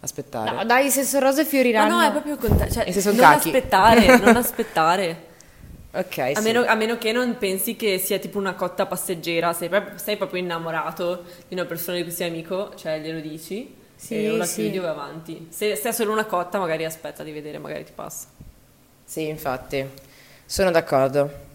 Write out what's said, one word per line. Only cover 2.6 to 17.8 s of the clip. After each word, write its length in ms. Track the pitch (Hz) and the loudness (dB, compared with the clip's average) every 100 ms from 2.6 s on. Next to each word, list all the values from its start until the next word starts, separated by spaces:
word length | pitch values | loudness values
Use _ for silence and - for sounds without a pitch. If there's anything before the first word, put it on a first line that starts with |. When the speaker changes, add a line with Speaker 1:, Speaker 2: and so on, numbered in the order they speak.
| - | 2
Speaker 3:
cioè, 140 | - 220 | -2 -2
Speaker 1:
E 60 | |
se 80 | 185 | 0
son 160 | 196 220 | 2 8
Speaker 3:
non 80 | |
Speaker 1:
cachi? 240 | 175 294 165 | 8 8 4
Speaker 3:
aspettare, 720 | 254 - 190 208 233 226 254 | 0 2 6 8 8 10 8
Speaker 1:
<laughs> 40 | |
Speaker 3:
non 140 | 202 233 | 8 6
aspettare. 880 | 240 - 226 - 160 180 185 165 - - - - - - - - | 4 -4 -4 2 2 2 0 -6 -14 -20 -20 -20 -20 -20 -12 -8
Speaker 1:
Ok, 220 | 185 - | -8 -4
Speaker 3:
A 160 | 131 | -2
Speaker 1:
sì. 80 | 151 | 0
Speaker 3:
meno, 200 | 214 233 240 | 0 0 2
a 80 | |
meno 240 | 220 220 233 | 2 0 -2
che 120 | 226 | -2
non 280 | 233 247 220 | -2 -2 -2
pensi 360 | 196 190 214 | -4 -4 -4
che 220 | 220 220 185 | -4 -2 -2
sia 220 | 185 196 | -2 -4
tipo 180 | 190 202 | -4 -6
una 160 | 196 | -6
cotta 320 | 185 - - | -4 -6 -4
passeggera, 680 | 190 180 - 175 160 170 170 | -4 -4 -6 -6 -4 -2 0
sei 160 | 170 170 | -2 -2
pro-, 220 | 190 - | -2 -4
sei 240 | - - 208 | -12 -6 -4
proprio 240 | 190 180 | -4 -4
innamorato 840 | 180 170 165 160 151 - 175 175 - - - | -6 -6 -4 -4 -6 -4 -4 -4 -8 -20 -12
di 60 | |
una 100 | 180 | -8
persona 320 | 175 165 - 175 | -6 -6 -6 -6
di 60 | |
cui 100 | 170 | -6
sei 160 | 170 175 | -6 -6
amico, 440 | 165 165 185 202 - | -6 -6 -6 -6 -10
cioè 220 | 165 156 | -8 -6
glielo 200 | 156 160 | -6 -8
dici, 540 | 156 156 - 196 269 - - | -10 -12 -10 -10 -10 -18 -20
Speaker 2:
Sì, 300 | _ - 220 | _ -8 -4
Speaker 3:
e 60 | 214 | -2
o 60 | 220 | 0
la 80 | |
Speaker 2:
sì. 160 | 175 - | -2 -2
Speaker 3:
chiudi 160 | 214 175 | -4 -2
o 40 | |
va 80 | 175 | -4
avanti. 560 | 147 143 156 160 160 165 | -6 -8 -12 -14 -14 -14
Se, 260 | - 214 | -6 -4
se 140 | 202 233 | -2 -4
è 40 | |
solo 200 | - 214 | -2 -2
una 140 | 214 214 | -2 -2
cotta, 320 | 180 175 202 | -2 -2 -4
magari 260 | 180 160 | -2 -2
aspetta 380 | 160 160 151 - | -4 -8 -14 -12
di 100 | 151 | -12
vedere, 240 | 151 151 151 | -12 -12 -12
magari 280 | 151 147 | -10 -12